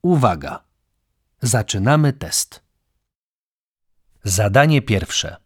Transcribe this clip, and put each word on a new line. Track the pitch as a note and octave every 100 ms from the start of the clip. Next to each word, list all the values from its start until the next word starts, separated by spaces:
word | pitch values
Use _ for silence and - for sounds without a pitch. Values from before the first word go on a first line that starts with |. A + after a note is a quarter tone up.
Uwaga! | F3 E3 B2 E2 C#2+ F#2+ _ _ _ _ _ _ _ _
Zaczynamy | B2 A#2 G#2+ G2+ G#2 D3+ D3
test. | - E2 - - - _ _ _ _ _ _ _ _ _ _ _ _ _ _ _ _
Zadanie | G2+ F#2+ G2+ A2 D3+ D3
pierwsze. | - G2+ E2+ - D2+ -